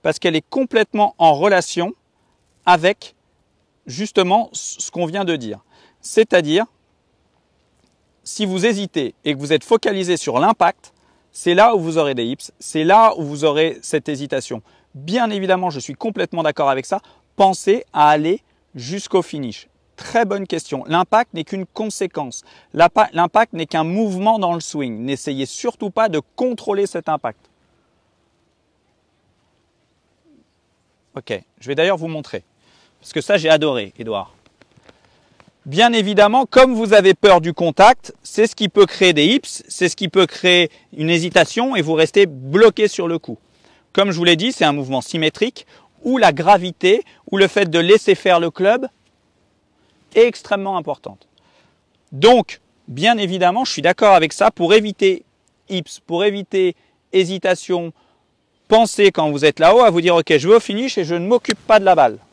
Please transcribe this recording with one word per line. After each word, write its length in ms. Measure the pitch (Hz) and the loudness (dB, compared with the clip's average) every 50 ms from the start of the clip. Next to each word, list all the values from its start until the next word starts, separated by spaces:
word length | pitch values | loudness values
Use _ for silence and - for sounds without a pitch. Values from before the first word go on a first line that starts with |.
Parce 160 | _ 156 151 - | _ -4 -6 -2
qu'elle 180 | - 180 160 | -4 -4 -4
est 120 | 156 - _ | -4 -6 _
complètement 640 | - 269 269 - - 226 214 _ - 208 208 - - - | -6 -6 -4 -2 -2 -2 -2 _ -2 -2 -2 -2 0 2
en 160 | 170 160 147 | 2 2 2
relation 580 | 139 170 208 196 180 165 - - 175 170 - 359 _ _ _ _ _ _ _ _ _ _ _ _ _ _ | 2 2 2 2 0 0 -2 -6 -6 -6 -6 -8 _ _ _ _ _ _ _ _ _ _ _ _ _ _
avec, 500 | - 180 165 160 185 208 _ - - _ _ _ _ _ _ _ _ _ _ _ _ _ _ _ | 2 2 4 2 -2 -2 _ -12 -20 _ _ _ _ _ _ _ _ _ _ _ _ _ _ _
justement, 600 | - 123 147 214 214 _ 208 185 180 190 226 226 - - | -16 -10 -10 -10 -2 _ 0 2 2 0 0 -2 -4 -12
c-, 220 | - - - - - | -14 -14 -14 -12 -12
ce 120 | - - | -14 -12
qu'on 140 | - 175 175 | -6 -6 -6
vient 200 | 156 170 202 196 | -6 -4 -6 -4
de 120 | 175 165 | -4 -4
dire. 240 | 147 120 107 104 104 _ _ _ _ _ _ _ _ | -6 -6 -12 -14 -14 _ _ _ _ _ _ _ _
C'est-à-dire, 640 | - - - 220 226 _ - 180 160 147 156 190 226 _ _ _ _ _ _ _ _ _ _ _ _ _ _ _ _ _ _ _ _ _ _ _ _ _ _ _ _ _ _ _ _ | -18 -2 0 0 0 _ 0 -2 0 0 -2 -2 -2 _ _ _ _ _ _ _ _ _ _ _ _ _ _ _ _ _ _ _ _ _ _ _ _ _ _ _ _ _ _ _ _
si 220 | - - - 214 | -18 -8 -6 -6
vous 180 | 190 185 185 180 | -4 -2 -2 0
hésitez 500 | 240 220 196 202 175 _ 160 135 110 - _ _ | -2 -2 -2 -8 -6 _ -6 -6 -6 -10 _ _
et 100 | 151 147 | -6 -6
que 40 | 135 | -6
vous 140 | 143 143 | -4 -2
êtes 120 | 160 147 - | -2 -2 0
focalisé 520 | - 233 226 - 220 202 190 185 175 180 | 0 -2 0 0 -2 -4 -4 -2 -4 -4
sur 220 | 156 - 143 117 123 | -4 -4 -4 -2 0
l'impact, 560 | 160 208 220 _ 180 165 - _ _ - _ _ _ _ _ _ _ _ | 0 0 0 _ 0 -2 -2 _ _ -20 _ _ _ _ _ _ _ _
c'est 240 | _ - - 175 175 | _ -6 -4 2 4
là 200 | 185 214 240 226 | 6 6 6 4
où 20 | 196 | 0
vous 200 | 160 165 160 165 | -2 -2 -2 0
aurez 160 | 151 143 135 | 0 0 -2
des 100 | 123 117 | -4 -4
hips, 280 | 117 135 _ - - _ _ | -6 -6 _ -12 -20 _ _
c'est 260 | - - - 160 156 | -20 -8 -4 -2 2
là 280 | 170 196 220 226 220 - 165 | 4 4 6 6 4 2 -2
où 40 | |
vous 220 | 156 143 147 147 151 | -8 -10 -6 -2 -2
aurez 340 | 156 143 151 160 165 - - | 0 2 2 0 -2 -2 -8
cette 260 | - - - 151 _ - | -10 -6 -6 -6 _ -6
hésitation. 540 | 147 131 143 135 - 135 - - - 110 _ _ _ _ _ _ _ | -8 -8 -8 -8 -8 -8 -8 -8 -12 -14 _ _ _ _ _ _ _
Bien 340 | 135 139 160 196 254 233 220 | -18 -10 -6 -2 -2 -2 -2
évidemment, 380 | 214 196 190 185 185 180 185 180 | -4 -4 -2 -2 -2 0 -2 -6
je 120 | 143 139 | -6 -8
suis 140 | - - 139 | -12 -12 -14
complètement 480 | _ - 226 196 - 180 - - 165 | _ -10 -8 -6 -6 -6 -6 -6 -4
d'accord 280 | 160 151 151 - 147 139 | -4 -4 -2 0 -2 -2
avec 160 | 135 135 131 | -2 -2 -4
ça. 140 | - 196 208 _ _ _ _ _ _ _ | -6 -8 -8 _ _ _ _ _ _ _
Pensez 480 | - 196 190 185 - - 202 202 247 - _ | 0 0 0 0 -2 0 0 0 0 -2 _
à 160 | - - 151 151 | 0 2 4 4
aller 340 | 151 151 151 165 190 - _ _ _ _ _ _ _ | 4 2 0 -2 -4 -4 _ _ _ _ _ _ _
jusqu'au 460 | 127 120 127 180 202 - - - 185 | -16 -12 -10 -10 -10 -8 -4 -2 -2
finish. 480 | 165 - - 147 135 117 104 - - _ _ _ _ _ _ | -2 -4 -10 -10 -10 -10 -12 -16 -20 _ _ _ _ _ _
Très 300 | - - - - 233 233 | -20 -18 -4 -2 -2 0
bonne 220 | 190 202 202 196 | 0 -4 -8 -6
question. 380 | - 175 160 - - 147 131 - - | -6 -8 -8 -8 -8 -10 -10 -6 -2
L'impact 460 | 160 175 185 _ - 220 240 _ - | -2 -2 0 _ 0 0 0 _ -8
n'est 100 | 165 156 | -12 -10
qu'une 220 | - 202 190 185 | -8 -8 -10 -10
conséquence. 760 | _ _ - 214 214 - - 196 175 _ 156 143 123 - - _ _ _ _ _ _ | _ _ -10 -10 -10 -6 -8 -8 -8 _ -10 -10 -10 -12 -18 _ _ _ _ _ _
L'impa-, 380 | - 147 170 175 _ 226 214 - | 0 2 2 2 _ 0 -2 0
l'impact 400 | - 165 170 170 - 208 233 _ | 0 -2 -2 0 0 0 0 _
n'est 140 | - 165 165 | -4 -10 -10
qu'un 180 | - - 160 160 | -6 -4 -4 -4
mouvement 540 | 165 180 208 226 208 185 185 196 220 226 220 | -2 -4 -4 -4 -4 -4 -2 -2 -2 -2 0
dans 160 | 190 175 170 | -2 -4 -4
le 60 | 165 | -6
swing. 440 | 151 - - 147 139 123 113 107 120 | -8 -10 -10 -8 -8 -8 -8 -10 -8
N'essayez 420 | 135 139 123 - 151 139 135 135 | -8 -8 -6 -6 -8 -6 -6 -8
surtout 440 | - - - - 240 - _ 220 202 | -10 -10 -8 -8 -8 -8 _ -12 -6
pas 180 | - 214 220 214 | -2 -2 -2 -2
de 120 | 160 151 - _ _ | -2 -6 -6 _ _
contrôler 520 | - 247 254 240 - - - 202 196 202 | -6 -6 -6 -6 -8 -8 -6 -4 -4 -4
cet 220 | 185 - 175 - - | -6 -6 -10 -6 -6
impact. 300 | 156 151 - 117 107 _ _ _ _ _ _ _ _ _ _ _ _ _ _ _ _ _ _ _ _ _ _ _ _ _ _ _ _ _ _ _ _ _ _ _ _ _ _ _ _ _ _ _ _ _ _ _ _ _ _ _ _ _ _ _ _ _ _ 339 294 _ _ _ _ _ _ _ _ _ _ _ _ _ _ _ _ | -8 -6 -8 -12 -12 _ _ _ _ _ _ _ _ _ _ _ _ _ _ _ _ _ _ _ _ _ _ _ _ _ _ _ _ _ _ _ _ _ _ _ _ _ _ _ _ _ _ _ _ _ _ _ _ _ _ _ _ _ _ _ _ _ _ _ _ _ _ _ _ _ _ _ _ _ _ _ _ _ _ _ _
Ok, 260 | 143 - - 113 92 _ _ _ _ | -18 -10 -10 -10 -10 _ _ _ _
je 80 | 101 123 | -12 -6
vais 60 | 139 | -2
d'ailleurs 240 | 143 160 190 196 160 | 0 0 0 0 -4
vous 100 | 160 165 | -6 -10
montrer. 340 | 160 151 143 - - 92 _ _ _ _ _ _ _ _ _ _ _ _ | -10 -12 -12 -12 -14 -14 _ _ _ _ _ _ _ _ _ _ _ _
Parce 120 | _ - | _ -10
que 80 | - 156 | -8 -8
ça, 160 | 143 - 202 | -2 -2 -2
j'ai 140 | 185 156 156 | 0 2 2
adoré, 420 | 156 151 156 151 131 120 101 98 _ - | 2 2 2 -2 -2 -4 -6 -10 _ -14
Édouard. 360 | 117 113 104 98 90 - _ _ _ _ _ _ _ _ _ _ _ _ _ _ _ _ _ _ _ _ _ _ _ _ _ _ _ | -10 -8 -8 -8 -8 -10 _ _ _ _ _ _ _ _ _ _ _ _ _ _ _ _ _ _ _ _ _ _ _ _ _ _ _
Bien 260 | 139 139 175 233 240 | -6 0 2 2 2
évidemment, 540 | 233 226 196 202 208 190 208 208 220 262 262 | 2 0 -2 0 4 4 4 4 4 0 0
comme 280 | - - 254 262 262 247 | 4 6 6 6 6 4
vous 200 | 220 226 202 214 | -2 0 4 4
avez 200 | 208 185 190 190 | 6 6 4 2
peur 260 | _ - 202 185 175 | _ 6 6 6 6
du 120 | 160 175 | 4 -2
contact, 600 | 165 - 175 170 143 - 190 226 254 - - - - _ | -4 -2 -4 -2 4 6 6 6 6 4 -2 -20 -20 _
c'est 260 | _ - - - 220 226 | _ -8 0 0 0 0
ce 80 | - | 0
qui 120 | - 214 190 | -6 -6 -2
peut 180 | _ 202 196 | _ 4 4
créer 260 | - - - 196 180 | 4 4 2 2 2
des 140 | 165 147 147 | 4 4 2
hips, 360 | 180 247 285 - - - - - _ | 2 0 0 -4 -6 -16 -16 -18 _
c'est 220 | - - 180 165 | -6 -4 -4 -4
ce 40 | - | -2
qui 140 | - 196 170 | -4 -8 -2
peut 180 | - 190 185 | 0 0 0
créer 440 | - - - - 185 180 175 175 151 _ _ _ _ - | 0 -2 -2 0 2 2 2 2 0 _ _ _ _ -10
une 140 | 156 156 160 | -6 -2 -2
hésitation 680 | 170 165 165 175 - 185 160 - - 220 240 269 262 | 0 -2 -2 0 2 2 0 2 0 -4 -4 -2 -2
et 60 | 196 | -4
vous 120 | 151 156 160 | -2 -2 2
restez 320 | 156 160 - - 202 202 | 0 0 2 4 2 2
bloqué 600 | 170 143 131 127 135 147 202 226 220 - - 214 202 | 2 0 -14 -10 -2 4 4 4 4 4 2 -2 -2
sur 180 | - - 175 | -2 -4 -4
le 120 | 165 165 160 | -4 -4 -6
coup. 200 | - - 117 _ _ _ _ _ _ _ _ _ _ _ | -8 -10 -16 _ _ _ _ _ _ _ _ _ _ _
Comme 180 | _ - 196 202 | _ 0 0 0
je 60 | 175 | 0
vous 80 | 160 175 | 0 2
l'ai 120 | 175 170 | 2 2
dit, 160 | 156 196 247 | 2 0 -6
c'est 120 | 254 - 185 | -2 0 0
un 80 | 151 | 0
mouvement 300 | 143 147 135 127 135 127 | 0 -2 -6 -4 -6 -6
symétrique 640 | - - - 165 160 156 _ - 214 254 _ - - _ _ _ _ _ _ _ | -6 -6 -6 -2 -2 -2 _ -2 -6 -4 _ -12 -20 _ _ _ _ _ _ _
où 140 | - 240 262 | -4 -4 0
la 160 | 262 214 175 | 2 2 2
gravité, 720 | 147 135 160 180 208 180 175 185 170 _ - 180 202 247 - _ _ _ _ - | 2 2 4 4 4 4 2 -6 -8 _ 2 2 2 2 0 _ _ _ _ -6
où 60 | - | 2
le 100 | 196 196 | 2 2
fait 240 | 185 - 208 202 170 | 2 2 -2 -2 0
de 80 | 156 170 | 0 0
laisser 380 | 170 175 208 220 - - 190 | 4 4 4 4 6 2 0
faire 240 | - - 190 180 170 | 2 2 2 2 2
le 100 | 170 165 | 2 -2
club 380 | - - 185 202 226 254 262 247 _ _ _ _ _ _ _ _ _ _ _ _ _ _ _ _ _ _ _ _ _ _ _ _ _ | -4 0 0 0 2 0 -2 -10 _ _ _ _ _ _ _ _ _ _ _ _ _ _ _ _ _ _ _ _ _ _ _ _ _
est 120 | 214 233 | 4 4
extrêmement 500 | 240 226 - - - 208 196 196 196 190 | 4 2 -8 -6 -6 -6 -4 -4 -6 -6
importante. 500 | 175 151 160 120 _ _ - 98 _ _ _ _ _ _ _ _ _ _ _ _ _ _ _ _ _ _ _ | -6 -6 -8 -12 _ _ -18 -18 _ _ _ _ _ _ _ _ _ _ _ _ _ _ _ _ _ _ _
Donc, 500 | - 135 165 226 254 240 185 - - _ _ _ _ _ _ | -4 4 4 4 4 4 -2 -4 -12 _ _ _ _ _ _
bien 300 | - 120 131 170 226 240 | -18 -10 -2 0 0 0
évidemment, 480 | 220 202 175 185 185 180 175 185 233 262 | 0 -4 -6 -4 0 0 0 0 -2 -6
je 80 | - | -6
suis 80 | - - | -8 -2
d'accord 320 | 143 170 185 - 220 208 | -2 -2 0 2 4 4
avec 220 | 190 175 160 156 - | 6 6 4 0 -2
ça, 160 | - 196 220 | 0 0 0
pour 240 | _ - 170 165 208 | _ 0 0 2 2
éviter 500 | 226 208 214 196 _ 202 190 185 165 - _ _ _ _ _ _ _ _ _ | 2 2 0 -4 _ 0 0 0 -2 -8 _ _ _ _ _ _ _ _ _
hips, 300 | 196 185 160 - - - | -8 -8 -8 -10 -18 -20
pour 240 | _ - 170 170 202 | _ -6 -4 -2 0
éviter 520 | 208 196 202 190 _ - 190 185 180 165 _ _ _ _ _ _ _ - | -2 -2 -4 -10 _ -2 0 0 -2 -2 _ _ _ _ _ _ _ 0
hésitation, 800 | 190 185 170 196 180 - 190 180 - - - 185 175 170 165 - _ _ _ _ _ _ _ _ _ _ _ _ _ _ _ | 0 0 0 -4 -4 -2 -2 -2 -2 -4 -6 -6 -6 -6 -10 -14 _ _ _ _ _ _ _ _ _ _ _ _ _ _ _
pensez 420 | 214 220 233 - - - 208 196 | 2 2 2 2 2 2 2 2
quand 200 | - - 156 151 | 4 2 -4 -2
vous 160 | 147 139 143 | -2 2 0
êtes 120 | 151 - - | 0 2 4
là-haut 220 | 165 170 208 247 | 4 6 6 6
à 80 | 247 220 | 6 4
vous 140 | 170 175 | 4 2
dire, 120 | 165 180 175 | 2 2 2
OK, 200 | 170 160 - 160 | 2 2 2 0
je 120 | 143 131 180 | 0 4 4
vais 80 | 220 | 4
au 40 | 233 | 4
finish 380 | - - 196 214 254 269 - 220 | 4 -2 -6 -6 -6 -4 -4 -6
et 60 | 170 | -4
je 100 | 147 170 | -4 -4
ne 120 | 175 175 | -4 0
m'occupe 320 | 196 240 240 - - 226 _ _ | 0 -2 -2 0 -4 -6 _ _
pas 140 | - 220 214 | 2 2 4
de 60 | 196 | 6
la 80 | 190 180 | 4 4
balle. 240 | 160 139 117 104 - _ _ | 4 4 2 2 -4 _ _